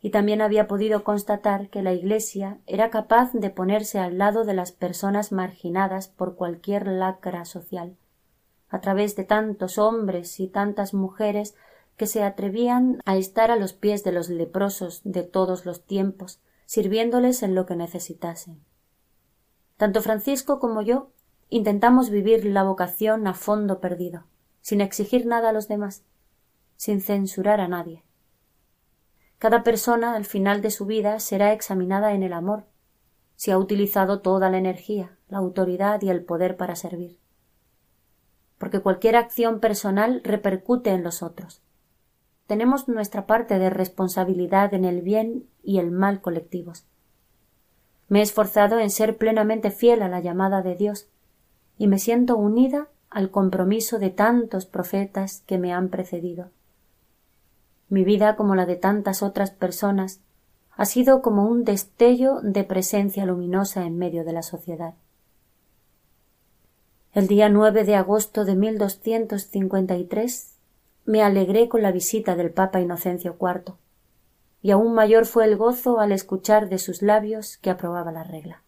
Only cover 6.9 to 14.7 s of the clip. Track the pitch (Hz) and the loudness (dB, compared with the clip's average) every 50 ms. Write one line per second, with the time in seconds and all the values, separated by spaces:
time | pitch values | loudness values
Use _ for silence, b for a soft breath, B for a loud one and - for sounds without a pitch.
6.9 | 190 185 185 185 185 185 - 185 180 175 170 170 - 180 170 - - 180 170 175 | -2 -2 -2 -4 -4 -6 -10 -10 -10 -10 -12 -12 -16 -16 -14 -12 -12 -12 -12 -14
7.9 | 185 _ _ _ _ _ _ _ _ _ _ _ _ _ _ _ - 185 - 190 | -16 _ _ _ _ _ _ _ _ _ _ _ _ _ _ _ -10 -6 -4 -2
8.9 | 196 196 208 208 202 - 190 - 214 214 214 214 202 208 190 185 - - 208 220 | 0 0 0 -2 -2 -6 -2 0 0 0 0 -2 -6 -6 -6 -6 -2 0 0 2
9.9 | 226 233 220 190 180 175 175 - - - 190 185 - 202 202 208 202 208 202 190 | 2 0 -4 -4 -4 -6 -8 -10 -10 -8 -10 -6 -4 -4 -4 -2 -2 -4 -6 -4
10.9 | - 196 190 185 - - 220 208 202 208 208 208 b b b b b b b b | -4 -4 -4 -4 -4 -4 -4 -2 -2 -4 -6 -8 b b b b b b b b
11.9 | b _ 220 208 - 226 208 196 196 - 196 202 190 226 240 240 247 247 254 254 | b _ -6 -4 -2 -2 -2 -2 -4 -4 -6 -4 -2 0 0 2 2 2 2 2
12.9 | 247 - - 196 190 190 190 190 _ 226 226 226 233 226 202 185 - _ - 208 | 0 -2 -2 -2 0 0 -2 -2 _ 2 2 4 2 0 0 -4 -8 _ -2 -2
13.9 | 208 202 202 196 175 175 170 175 175 165 170 165 - 185 196 202 | -2 0 -2 -2 -2 -2 -4 -4 -4 -4 -4 -4 -2 -2 -2 -2